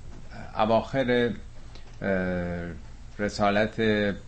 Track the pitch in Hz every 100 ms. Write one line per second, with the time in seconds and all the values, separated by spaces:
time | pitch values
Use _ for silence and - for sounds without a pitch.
0 | - - - 113 104 - 110 113 - 135
1 | 123 123 120 101 - - - - - -
2 | 101 95 92 90 87 87 85 76 - -
3 | - - 104 - 104 101 107 - 113 104
4 | 104 95